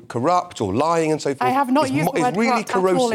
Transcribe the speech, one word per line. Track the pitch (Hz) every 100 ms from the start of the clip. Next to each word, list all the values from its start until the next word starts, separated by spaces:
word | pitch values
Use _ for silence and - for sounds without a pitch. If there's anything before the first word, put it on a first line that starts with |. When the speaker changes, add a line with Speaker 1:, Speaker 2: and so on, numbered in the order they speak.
| -
Speaker 1:
corrupt | 120 135 180 - -
or | 104
lying | 104 156 170 160
and | 151
so | 147 139
forth, |
Speaker 2:
I | 247
have | 254 262
not | 262 277
Speaker 1:
is |
Speaker 2:
used | 269 -
Speaker 1:
mo-, |
Speaker 2:
the | 269
Speaker 1:
is |
Speaker 2:
word | 247 196
Speaker 1:
really | 233 240
Speaker 2:
corrupt | 202
at | 190
all |
Speaker 1:
corrosive. | 185 185 247